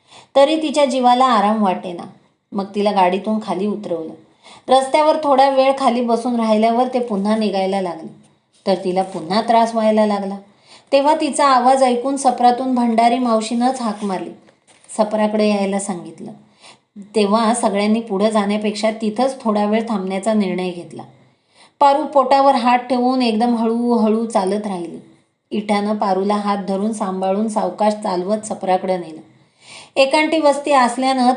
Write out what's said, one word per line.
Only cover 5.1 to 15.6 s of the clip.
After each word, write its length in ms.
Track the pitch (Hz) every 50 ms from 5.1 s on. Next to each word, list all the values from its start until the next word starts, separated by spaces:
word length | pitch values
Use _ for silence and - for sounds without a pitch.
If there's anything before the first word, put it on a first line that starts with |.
| 302 311 -
थोडा 260 | 285 269 254 269 277
वेळ 220 | 269 262 262 269 269 269
खाली 220 | 269 247 233 247
बसून 360 | 240 233 233 226 - 254 240
राहिल्यावर 520 | 233 226 220 214 214 214 226 226 240 254 247 254
ते 40 | 247
पुन्हा 380 | 240 - 214 190 196 208 220
निघायला 440 | 226 214 202 185 196 190 190 196 196
लागले, 280 | 185 175 165 - 214 - - - _ _ _ _ _ _ _ _ _
तर 180 | 202 190 180 -
तिला 180 | 185 175 185 190
पुन्हा 380 | 185 - 170 160 165 185 220
त्रास 340 | 226 - 233 226 233 226 226
व्हायला 320 | 220 220 220 214 214 214
लागला. 320 | 208 202 202 196 190 196 196 - _ _ _ _ _ - - _ _ 269
तेव्हा 220 | 277 269 294 320 311
तिचा 260 | 320 285 - - 294
आवाज 360 | 277 262 247 220 254 269 254 262
ऐकून 340 | 247 247 240 - 269 277
सपरातून 580 | 269 - 262 247 - 240 247 240 247 262 262 254
भंडारी 440 | 240 240 233 226 220 233 233 247 254
मावशीनंच 640 | 247 240 226 220 220 - 247 233 240 254 262 262
हाक 240 | 240 220 202 - 208
मारली. 260 | 202 185 - 170 - - - _ _ _ _ _ _ _ _ _ - - -
सपराकडे 500 | 214 214 214 214 208 208 214 214 214 214
यायला 300 | 208 202